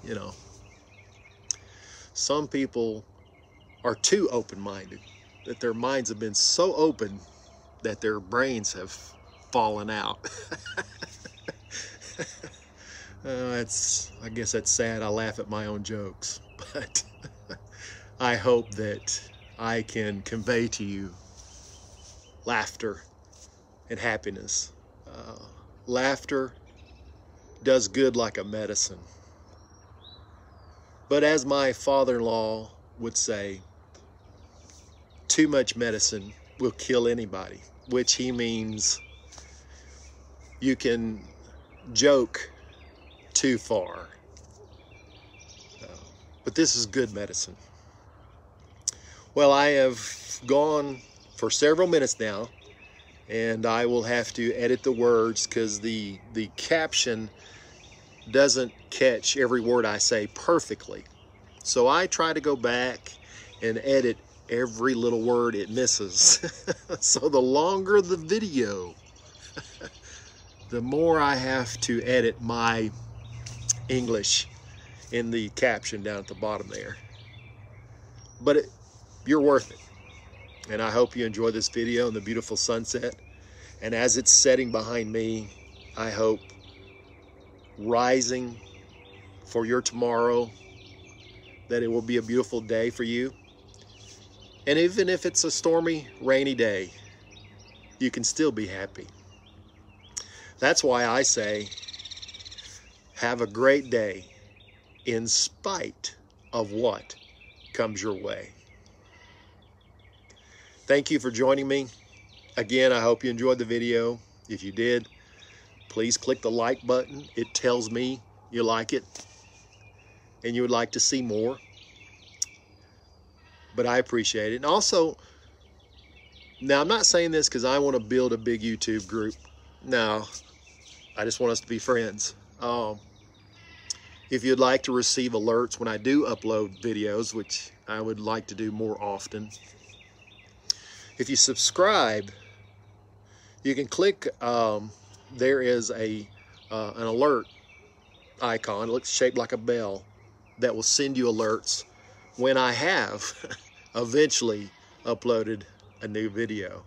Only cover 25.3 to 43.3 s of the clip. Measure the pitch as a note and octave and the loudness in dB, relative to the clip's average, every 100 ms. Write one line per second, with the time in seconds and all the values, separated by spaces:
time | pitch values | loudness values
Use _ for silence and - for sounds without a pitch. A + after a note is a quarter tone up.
25.3 | A2+ A2+ - - - - B2 C3 C3+ - | -18 -20 -20 -20 -20 -4 0 2 0 -2
26.3 | C#3 C3 - - - - - - - - | -2 -4 -10 -20 -20 -20 -20 -20 -20 -20
27.3 | - - - - C3 G#2+ B2 C3+ A#2+ A2+ | -20 -20 -4 4 4 4 2 2 2 -2
28.3 | G#2 G2+ G#2+ G#2 G#2 - F2+ E2+ - - | -4 -8 -8 -4 -4 -4 -6 -18 -20 -20
29.3 | - - - - - - - - - - | -20 -20 -20 -20 -20 -20 -20 -20 -20 -20
30.3 | - - - - - - - - C#3+ D3 | -20 -20 -20 -20 -20 -20 -20 -2 2 4
31.3 | D#3 C3 C#3+ C3+ A#2+ - C3+ C3 A#2+ A2+ | 2 2 2 0 0 0 2 4 2 0
32.3 | A2+ A2 A2 A2 - - - A#2 - - | 0 -2 -4 -10 -20 -20 -10 -6 -4 -2
33.3 | G#2 G2+ F#2+ - - - - - - - | -4 -6 -10 -16 -20 -20 -20 -20 -20 -20
34.3 | - - - - - - - - - - | -20 -20 -20 -20 -20 -20 -20 -20 -20 -2
35.3 | - D#3 C#3 B2 A#2 A#2+ G#2+ - G#2+ G2 | 2 4 4 0 -2 -4 0 -2 -2 -12
36.3 | G#2+ - - B2 - - B2 A#2+ A#2+ G#2+ | -18 -20 -4 -4 -4 0 2 2 0 -4
37.3 | F#2 F#2 F#2+ - - - B2+ B2 - B2+ | -10 -12 -16 -20 -20 -2 0 2 0 0
38.3 | B2 A#2 A2+ A2 G#2+ G#2 - - - - | -2 -2 -2 -6 -4 -2 -4 -8 -20 -20
39.3 | - - - - - - - - - - | -20 -20 -20 -20 -20 -20 -20 -20 -20 -20
40.3 | - - - C3 B2+ B2+ A#2 A2+ A2 - | -20 -20 -6 -2 0 0 -2 -2 -8 -14
41.3 | - - - - - - A#2 C#3+ C#3 A#2+ | -20 -20 -20 -20 -20 -6 4 6 6 4
42.3 | - - - - - - - - - - | -6 -12 -16 -20 -20 -20 -20 -20 -20 -4